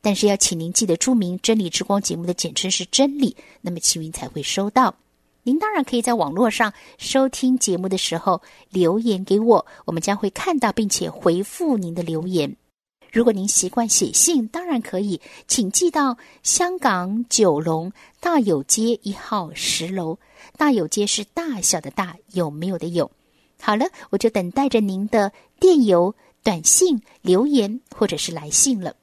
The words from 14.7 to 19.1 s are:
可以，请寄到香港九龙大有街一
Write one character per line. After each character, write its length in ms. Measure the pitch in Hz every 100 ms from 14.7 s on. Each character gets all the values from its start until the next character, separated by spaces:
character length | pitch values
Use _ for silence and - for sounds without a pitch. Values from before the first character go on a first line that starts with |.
| 262
可 200 | - 185
以， 200 | 202 180 - - -
请 240 | - 190
寄 180 | - 349
到 260 | 311 277 240 - _
香 340 | - - 359 370
港 480 | 262 185 185 214 240
九 320 | - 196 147
龙 320 | 160 160 175 - - _
大 200 | 349 320
有 220 | 208 160
街 380 | 277 - 226 226
一 140 | 202